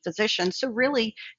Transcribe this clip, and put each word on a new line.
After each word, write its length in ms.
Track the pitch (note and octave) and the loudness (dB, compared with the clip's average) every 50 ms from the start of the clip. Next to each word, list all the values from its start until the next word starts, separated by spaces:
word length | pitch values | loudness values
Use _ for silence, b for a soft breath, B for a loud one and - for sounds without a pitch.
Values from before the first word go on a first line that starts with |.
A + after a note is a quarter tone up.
| - | -6
physicians. 520 | F3 E3 - G#3+ - - - F3 F#3 F#3 - | -6 -2 0 2 2 2 2 0 0 0 -2
So 120 | - C4 | -4 -2
really, 460 | A3 A3 B3+ C4+ C#4+ B3+ A3+ A3 - B B B B | 0 2 2 2 4 2 0 0 -2 B B B B